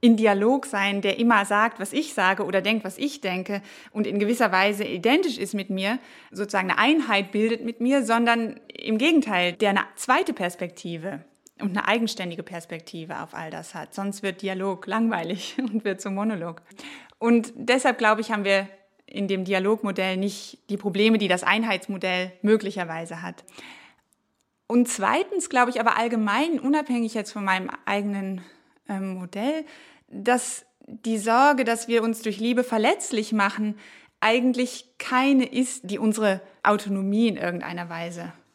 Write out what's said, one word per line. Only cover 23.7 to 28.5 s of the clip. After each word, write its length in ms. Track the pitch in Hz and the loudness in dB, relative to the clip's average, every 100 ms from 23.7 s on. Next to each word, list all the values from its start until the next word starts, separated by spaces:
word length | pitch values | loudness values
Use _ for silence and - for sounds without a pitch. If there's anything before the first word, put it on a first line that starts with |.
| - - _ _ _ _ _ _ _ _ | -20 -20 _ _ _ _ _ _ _ _
Und 220 | 240 240 | 2 2
zweitens 640 | - 196 254 381 392 - | 2 2 2 0 -4 -2
glaube 200 | 262 247 | 2 2
ich 100 | 247 | 2
aber 180 | 226 - | 0 2
allgemein, 640 | 233 226 214 208 311 320 | 0 0 0 0 0 -2
unabhängig 520 | 262 302 294 240 226 | 0 0 0 -2 -2
jetzt 200 | 220 208 | -4 -8
von 120 | - | -6
meinem 260 | 196 190 185 - | -2 -2 -2 -10
eigenen, 560 | - 202 202 196 196 190 180 | -4 -2 -2 -4 -6 -8 -12